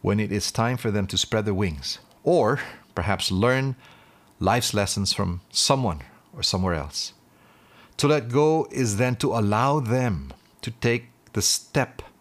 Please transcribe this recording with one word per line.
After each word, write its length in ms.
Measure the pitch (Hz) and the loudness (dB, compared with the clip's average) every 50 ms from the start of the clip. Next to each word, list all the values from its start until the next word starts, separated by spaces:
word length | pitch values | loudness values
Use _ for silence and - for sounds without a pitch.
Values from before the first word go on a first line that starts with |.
when 180 | - 95 101 107 | 0 0 0 0
it 120 | 107 101 | 0 0
is 200 | 98 104 - - | -2 -2 -4 -2
time 240 | - - 113 120 127 | -2 0 0 0 -2
for 160 | 117 - 113 | -2 -2 -2
them 160 | 101 104 98 | 0 0 -2
to 100 | 95 - | -2 -2
spread 280 | - - - - 110 104 | -4 -2 0 -2 -2 0
their 80 | 110 98 | 0 0
wings 460 | 92 104 90 76 69 65 - - - - _ - _ _ | 0 0 -2 -2 -4 -8 -8 -10 -10 -12 _ -20 _ _
or 360 | 151 175 170 120 107 139 139 - - - - - _ _ | 2 4 4 4 2 2 0 -4 -10 -14 -18 -20 _ _
perhaps 380 | - 85 104 98 92 - - | -4 -2 0 -2 -2 -2 -2
learn 440 | 95 92 107 123 127 131 135 135 127 - - - - - - - _ _ _ _ _ _ | 0 2 2 2 2 2 0 -4 -6 -8 -12 -20 -20 -20 -20 -20 _ _ _ _ _ _
life's 340 | 90 92 107 127 - - - | 0 2 2 2 0 0 0
lessons 400 | 104 101 95 - 104 98 - - | 0 0 0 -2 -2 -2 -2 -2
from 280 | - 101 90 87 90 - _ | -2 -2 -4 -4 -6 -10 _
someone 520 | - - - - 143 135 127 104 80 76 - - - - _ _ - | -4 -2 2 2 2 2 2 -2 -4 -4 -10 -18 -20 -20 _ _ -10
or 80 | - - | -4 -4
somewhere 300 | - - 92 92 92 87 | -2 0 0 0 0 0
else. 400 | 78 71 71 - - - - - _ _ _ _ _ - _ _ _ _ _ - - - - - | -2 -4 -6 -8 -8 -8 -8 -12 _ _ _ _ _ -20 _ _ _ _ _ -20 -20 -20 -20 -4
To 100 | - - 143 | 0 2 2
let 180 | 151 147 113 | 2 2 0
go 400 | 117 120 139 151 156 160 160 147 - | 0 2 2 4 4 4 2 0 -2
is 280 | - - 131 113 101 | -2 0 0 0 2
then 180 | 98 127 127 123 | 2 2 0 0
to 160 | - - 143 98 | 0 0 0 2
allow 460 | 117 107 101 104 107 123 139 143 151 | 2 2 2 2 2 2 2 2 0
them 540 | 131 110 120 127 127 120 98 76 69 65 - - _ _ _ _ | 0 0 0 0 2 0 -2 -2 -6 -10 -14 -18 _ _ _ _
to 100 | - - | -12 -12
take 360 | 113 - - 120 117 123 120 - _ _ _ - | -8 -2 0 0 0 0 -4 -10 _ _ _ -6
the 100 | - 107 | -4 -2
step 600 | 98 - - - - - - 143 127 - - - - - _ _ | 0 0 0 -2 -4 -2 0 0 0 0 -4 -20 -20 -20 _ _